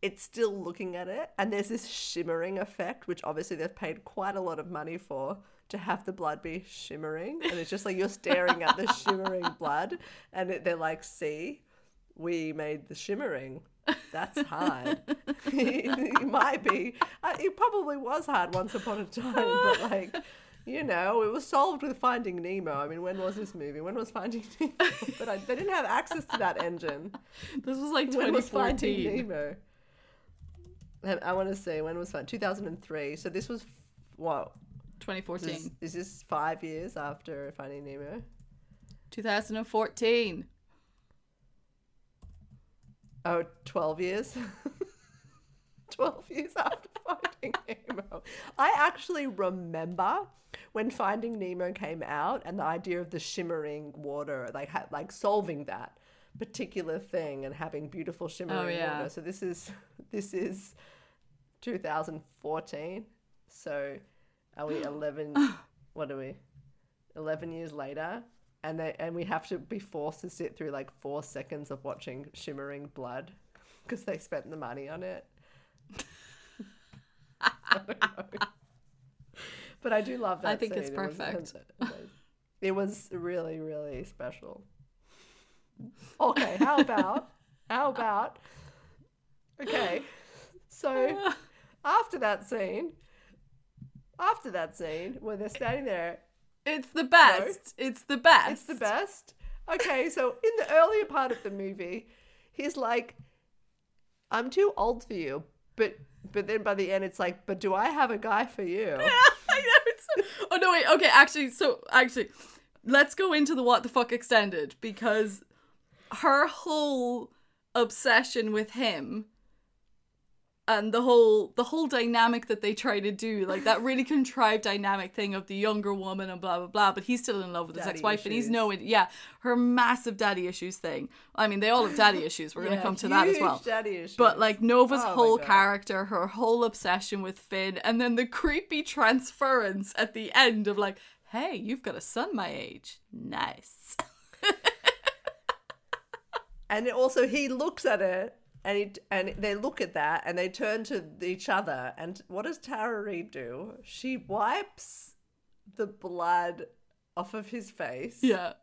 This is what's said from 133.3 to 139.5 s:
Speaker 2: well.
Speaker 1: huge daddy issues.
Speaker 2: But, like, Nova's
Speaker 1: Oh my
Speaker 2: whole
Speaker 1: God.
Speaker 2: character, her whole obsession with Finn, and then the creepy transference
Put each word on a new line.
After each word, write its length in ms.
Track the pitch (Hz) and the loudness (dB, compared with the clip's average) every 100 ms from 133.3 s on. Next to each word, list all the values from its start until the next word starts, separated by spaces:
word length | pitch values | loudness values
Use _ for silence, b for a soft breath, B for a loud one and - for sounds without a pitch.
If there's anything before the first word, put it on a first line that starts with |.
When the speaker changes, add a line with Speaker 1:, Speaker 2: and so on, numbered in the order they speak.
| 381 | 6
Speaker 2:
well. 180 | 294 - | 2 0
Speaker 1:
huge 80 | - | 0
daddy 300 | 220 214 185 | -2 0 -4
issues. 180 | 170 - | -8 6
Speaker 2:
But, 220 | 233 - | 6 8
like, 200 | 214 208 | 4 4
Nova's 420 | 226 247 247 269 | 6 8 8 6
Speaker 1:
Oh 60 | 233 | 2
my 40 | |
Speaker 2:
whole 240 | 214 233 226 | 6 8 8
Speaker 1:
God. 80 | 220 | 8
Speaker 2:
character, 600 | 196 196 202 196 190 196 | 8 8 4 -2 -4 0
her 200 | 196 185 | 0 0
whole 380 | 208 233 233 | 0 2 4
obsession 580 | 226 214 196 180 190 202 | 4 0 0 0 0 -4
with 160 | 190 190 | -4 -8
Finn, 400 | - 196 190 190 | -6 -2 -2 -2
and 240 | - 226 | 0 2
then 140 | 247 233 | 4 2
the 100 | 247 | 2
creepy 560 | - 320 294 - 311 | 0 0 0 -2 -4
transference 1120 | - - 226 254 254 - 277 | -4 4 6 4 2 -2 2